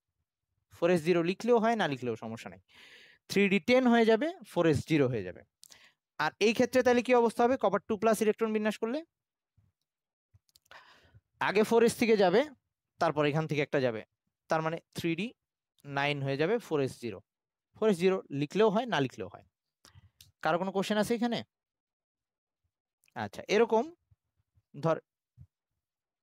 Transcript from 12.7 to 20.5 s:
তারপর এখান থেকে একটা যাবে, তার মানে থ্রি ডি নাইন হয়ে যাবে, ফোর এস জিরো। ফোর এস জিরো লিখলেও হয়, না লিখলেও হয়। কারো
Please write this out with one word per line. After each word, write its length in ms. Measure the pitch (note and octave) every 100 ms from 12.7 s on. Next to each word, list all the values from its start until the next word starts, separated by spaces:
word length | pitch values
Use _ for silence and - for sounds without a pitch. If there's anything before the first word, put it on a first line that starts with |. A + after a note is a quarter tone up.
| _ _ -
তারপর 260 | E3+ D3 D3
এখান 220 | D3+ D#3+
থেকে 140 | D3
একটা 180 | E3 D3+
যাবে, 200 | B2+ A2 - _ _ _ -
তার 120 | D#3+
মানে 160 | D#3+ E3 - -
থ্রি 200 | E3+ E3
ডি 180 | A3+ - _ _ _ _ C#3+
নাইন 360 | C#3 C#3+ C#3+
হয়ে 160 | C3+ C#3
যাবে, 180 | D#3+ A#3
ফোর 220 | - D3+
এস 120 | C3 -
জিরো। 180 | A#2 F#2 - _ _ _ _ -
ফোর 140 | A3
এস 80 | E3+
জিরো 200 | F#3 F#3+ -
লিখলেও 380 | C#3 D3 F#3 A3
হয়, 160 | G3 B3
না 140 | D#3+
লিখলেও 300 | C3 - F#2+
হয়। 120 | F#2+ _ _ _ _ _ _ _ _ _ _
কারো 160 | D#3